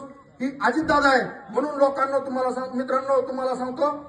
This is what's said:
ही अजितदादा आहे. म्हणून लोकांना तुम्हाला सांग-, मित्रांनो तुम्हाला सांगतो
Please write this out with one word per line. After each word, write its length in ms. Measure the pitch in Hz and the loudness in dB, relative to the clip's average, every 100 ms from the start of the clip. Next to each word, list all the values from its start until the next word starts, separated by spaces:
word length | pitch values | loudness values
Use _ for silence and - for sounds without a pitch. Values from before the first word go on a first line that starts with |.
| - - - - | -6 -18 -20 -8
ही 180 | 254 - 220 | -6 -2 0
अजितदादा 440 | 247 311 294 277 | 0 2 4 6
आहे. 120 | 262 190 - - | 4 2 -6 -8
म्हणून 220 | 240 294 285 | -2 0 4
लोकांना 400 | 277 277 269 277 | 2 4 0 0
तुम्हाला 340 | 269 254 254 | -2 -2 0
सांग-, 260 | 247 254 247 | -2 -4 -4
मित्रांनो 440 | 254 262 269 269 | -2 -2 2 2
तुम्हाला 340 | 262 262 262 247 | 2 -2 -2 -2
सांगतो 340 | 254 254 294 294 | -4 -2 -2 -2